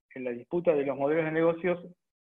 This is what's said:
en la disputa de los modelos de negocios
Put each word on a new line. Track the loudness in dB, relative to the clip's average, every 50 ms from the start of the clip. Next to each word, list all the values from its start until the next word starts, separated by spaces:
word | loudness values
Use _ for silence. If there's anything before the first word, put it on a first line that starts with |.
| _ _ -12
en | -8 -8
la | -6
disputa | -8 -8 -8 -6 -4 0 2 2 2
de | 2 0
los | -2 -2
modelos | 0 0 2 2 2 0
de | 0
negocios | 2 2 2 2 2 2 0 -2 -2 -2 -6 -12 -20 _ _ _ _ _ _ _ _